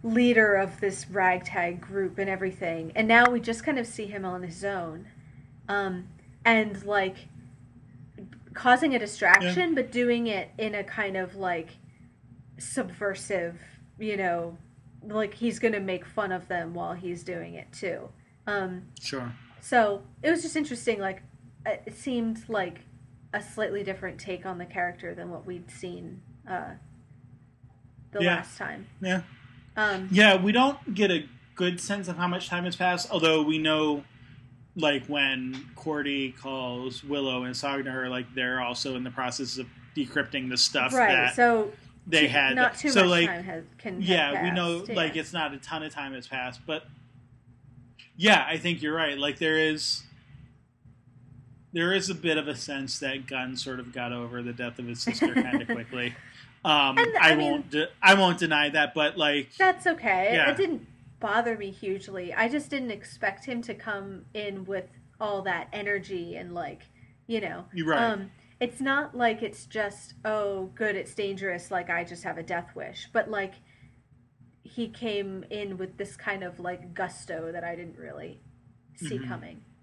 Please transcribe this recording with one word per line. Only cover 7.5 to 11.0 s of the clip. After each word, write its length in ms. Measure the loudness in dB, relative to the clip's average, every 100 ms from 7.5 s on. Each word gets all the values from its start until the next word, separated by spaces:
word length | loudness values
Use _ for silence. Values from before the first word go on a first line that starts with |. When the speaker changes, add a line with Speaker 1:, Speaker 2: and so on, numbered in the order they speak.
| -20 -20 -20 -20 -20 -20 -18 -18 -20 -14
Speaker 1:
causing 400 | 0 6 6 6
a 40 | 2
distraction, 720 | -2 0 6 6 6 2 2
Speaker 2:
Yeah. 40 |
Speaker 1:
but 160 | 2 0
doing 360 | 0 2 2 0
it 240 | -2 -6 -6
in 160 | -4
a 100 | -4
kind 320 | -6 -4